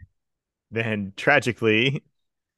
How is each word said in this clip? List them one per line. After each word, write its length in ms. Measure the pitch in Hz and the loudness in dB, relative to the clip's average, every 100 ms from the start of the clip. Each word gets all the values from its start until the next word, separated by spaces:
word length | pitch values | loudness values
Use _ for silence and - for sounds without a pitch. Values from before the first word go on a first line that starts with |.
| - _ _ | -20 _ _
<laughs> 400 | _ _ _ _ | _ _ _ _
then 400 | 110 113 107 95 - | -6 -4 -6 -8 -4
tragically, 840 | - 143 123 - 113 107 131 147 - _ _ _ _ | 2 2 2 -2 2 2 2 -2 -12 _ _ _ _